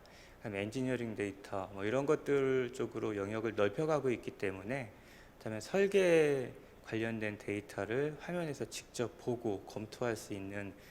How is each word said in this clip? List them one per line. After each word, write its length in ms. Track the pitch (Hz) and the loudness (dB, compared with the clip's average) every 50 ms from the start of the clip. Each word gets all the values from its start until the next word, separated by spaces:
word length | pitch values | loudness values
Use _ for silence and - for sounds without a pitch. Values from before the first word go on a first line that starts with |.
| - - - - - - - - - | -20 -20 -20 -20 -20 -20 -16 -12 -8
그다음에 200 | 113 101 98 104 | -6 -4 -2 -2
엔지니어링 520 | 107 113 131 127 131 127 120 117 113 104 | -2 -2 -2 0 0 0 -2 -2 -4 -4
데이터, 540 | 98 104 101 95 - - - 104 98 92 90 98 | -2 -2 -4 -4 -6 -8 -6 -4 -4 -4 -4 -6
뭐, 120 | 98 98 | -4 -2
이런 200 | 107 120 135 143 | 0 2 2 4
것들 680 | 151 151 147 - 147 143 139 135 131 131 131 123 120 - | 4 2 2 2 2 2 4 4 4 4 2 2 0 -2
쪽으로 420 | - 120 113 - 113 117 110 107 | -4 -4 -4 -2 -2 -2 -2 0
영역을 400 | 101 98 101 110 113 110 113 95 | -2 -2 -2 -2 -2 -2 0 4
넓혀가고 560 | 107 101 101 101 160 160 156 156 143 131 131 | 4 4 4 4 2 2 2 2 2 2 2
있기 200 | 113 95 - - | 0 0 -4 -8
때문에, 600 | - - 104 95 95 95 95 107 135 139 120 101 - - - - - - - - - | -6 -4 -2 -4 -2 -4 -6 -6 -4 -4 -6 -8 -12 -18 -20 -20 -20 -20 -20 -20 -16
그다음에 240 | - - 113 110 110 | -10 -8 -6 -6 -6
설계 920 | - - - 196 202 196 202 196 185 175 165 160 151 147 143 135 123 123 - - - - - - - | -4 0 2 4 4 6 6 6 6 8 8 8 8 6 4 2 0 -4 -8 -12 -18 -20 -20 -18 -8
관련된 540 | - 113 110 113 113 113 110 110 107 104 | -4 -2 0 0 0 -2 -2 -2 -2 -4
데이터를 800 | 98 - 104 101 104 101 - - 104 98 101 117 135 147 151 151 - | -4 -4 -4 -2 -2 -4 -6 -4 -4 -2 0 0 0 0 -2 -4 -6
화면에서 500 | - - 175 175 170 151 135 - - - | -6 -6 -4 -2 -2 -4 -4 -4 -6 -6
직접 480 | - - - - - - 120 107 - - | -6 -10 -12 -6 -4 -2 -2 -2 -4 -6
보고 420 | - 127 120 - - 113 98 95 | -4 -4 -2 0 0 -2 -2 -2
검토할 560 | - - - 104 107 - - - 123 120 110 | -4 -8 -8 -8 -8 -8 -4 -2 0 0 0
수 160 | - - - 104 | -2 -4 -6 -8
있는 400 | 98 98 98 101 104 101 98 98 - - - | -6 -6 -6 -6 -6 -6 -8 -10 -14 -18 -20